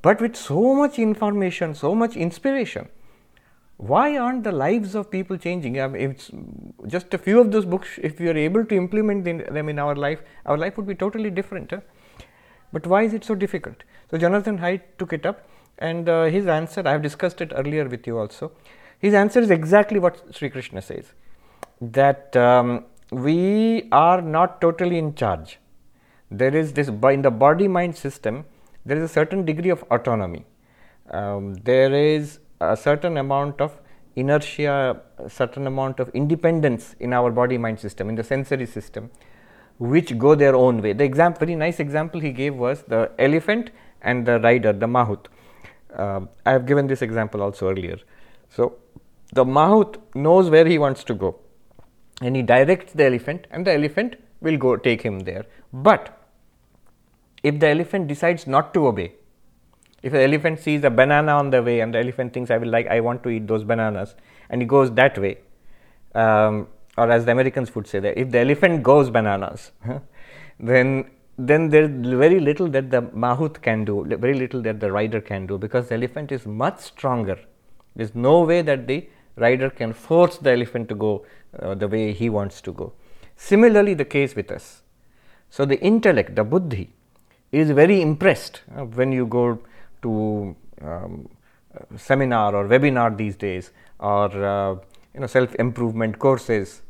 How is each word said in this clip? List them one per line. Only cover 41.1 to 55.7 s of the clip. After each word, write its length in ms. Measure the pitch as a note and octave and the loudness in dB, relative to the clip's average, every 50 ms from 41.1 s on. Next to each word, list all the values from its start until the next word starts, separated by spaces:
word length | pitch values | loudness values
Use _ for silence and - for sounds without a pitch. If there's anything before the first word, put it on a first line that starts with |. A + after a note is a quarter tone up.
| B2+ D3 E3 F3 E3+ | 4 2 2 2 2
very 200 | - D#3 E3 E3+ | -2 -4 -4 -2
nice 240 | D#3 D3+ F3 E3+ - | -2 -2 -4 -2 -4
example 420 | D#3 C#3+ C#3+ D3+ D#3 E3 - E3+ | -6 -4 -4 -4 -4 -4 -8 -6
he 100 | D3+ D3 | -6 -6
gave 240 | B2+ C3 C3+ D3 C#3 | -6 -4 -6 -6 -4
was 280 | B2+ A#2+ B2 C#3+ C#3+ - | -4 -4 -4 -4 -6 -6
the 280 | - A2+ A2+ A2+ - - - | -4 -2 -2 -2 -2 0 2
elephant 520 | B2+ C#3 D3+ E3 - - G#3 A#3 A#3 - - - - - _ - | 2 2 2 2 0 0 -2 -2 -4 -8 -16 -20 -20 -20 _ -8
and 240 | - A2 B2 B2 A#2 | -4 -4 -4 -2 0
the 140 | B2 A#2+ A#2 | 0 0 4
rider, 340 | A2 A#2 A#2+ B2+ A2+ A2 G2+ | 4 4 4 4 2 0 0
the 120 | G2+ A2+ | 0 -2
mahout. 400 | A2+ A#2+ B2 A#2+ G#2+ G2+ - - - _ _ _ - - - - - - _ _ - - | 0 2 0 0 0 -2 -8 -10 -20 _ _ _ -20 -20 -20 -20 -20 -20 _ _ -18 -8
Um, 360 | - F#2+ G2+ G2 G2 F#2+ - - - - | -8 -6 -6 -6 -6 -8 -12 -18 -2 0
I 60 | - | 2
have 140 | C3 C3 B2 | 2 2 2
given 220 | A#2+ C#3+ C#3+ C#3 | 2 2 2 2
this 140 | C3+ C3+ - | 0 -2 -4
example 400 | B2+ A2+ A2+ A2+ A2 G#2 - G#2 | -4 -4 -2 -4 -4 -4 -4 -4
also 280 | G2+ G2+ G2+ - G2 F#2 | -4 -4 -4 -4 -4 -2
earlier. 280 | F#2+ F#2+ F2 E2+ E2+ F#2 _ _ - - - - - - _ _ | -2 -2 -6 -8 -10 -12 _ _ -20 -20 -20 -20 -20 -20 _ _
So 260 | _ - A#2+ - - - _ _ _ - _ _ _ _ - - - | _ -2 -2 -2 -2 -12 _ _ _ -20 _ _ _ _ -20 -4 0
the 120 | C3 B2+ | 0 2
mahout 520 | C3 C3 D3 D#3 F3+ G#3 A3 G3+ G#3 - - - _ - | 2 4 2 4 6 6 4 4 2 -4 -20 -20 _ -8
knows 360 | C3+ C#3+ D#3 F3 F#3+ F#3 E3+ | -2 2 4 6 6 6 6
where 160 | D#3 D#3+ E3 | 6 6 8
he 120 | D#3+ F3 | 6 4
wants 260 | D#3 D3 C#3 C3 - - | 2 2 0 -2 -4 -6
to 80 | - A#2+ | -8 -6
go, 260 | F#2 F#2+ F#2 - - - - _ _ _ _ _ - - _ _ _ _ _ _ - | -4 -4 -4 -6 -6 -20 -20 _ _ _ _ _ -20 -20 _ _ _ _ _ _ -8
and 140 | B2+ B2 C3 | -6 -2 -2
he 60 | C3 | -2
directs 520 | B2 G#2+ A#2+ B2+ C3+ D#3 F#3 F3+ - - - | 2 4 6 6 6 6 4 0 0 -10 0
the 120 | D3+ D3 | 2 4
elephant, 420 | C3 B2+ A#2 - - D#3 F3 - _ | 4 4 0 -4 -8 -10 -10 -12 _
and 140 | - E3 F3+ | -10 -4 0
the 80 | G3 E3 | 0 2
elephant 420 | D3 D3 D3 D3+ G3 A3+ B3 - - _ _ _ - | 2 0 0 -2 -4 -4 -4 -8 -14 _ _ _ -6
will 160 | - D#3+ D#3+ | -2 -2 -2
go 180 | C#3 C3 B2+ A#2 | 2 2 0 0
take 260 | G2+ - B2+ A#2 G#2 | 2 2 0 0 0
him 180 | - A#2 G2+ F#2+ | -2 -6 -6 -6
there. 260 | F#2 F#2 F2+ F#2 - - - - - _ | -8 -10 -10 -12 -14 -14 -20 -20 -20 _